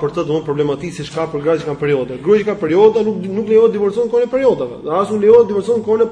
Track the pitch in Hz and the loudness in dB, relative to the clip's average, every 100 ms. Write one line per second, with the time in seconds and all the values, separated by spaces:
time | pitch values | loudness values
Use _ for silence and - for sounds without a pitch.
0 | 147 165 151 156 156 147 147 147 170 - | -4 -4 -2 -2 -2 -2 -2 -2 -6 -10
1 | 143 160 160 151 147 160 151 143 147 139 | -10 -6 -6 -4 -2 -2 -2 -4 0 0
2 | 123 127 143 214 208 202 156 170 214 220 | -2 -4 2 2 2 -4 0 4 4 4
3 | 214 190 190 196 214 220 226 202 202 202 | 0 -2 -6 -6 2 4 4 2 -2 -2
4 | 233 240 240 254 262 160 123 110 139 170 | -2 0 0 0 0 0 -4 -8 -4 -2
5 | 202 214 208 233 208 202 190 233 214 220 | -2 0 6 6 6 0 -2 -2 0 0
6 | 226 | 0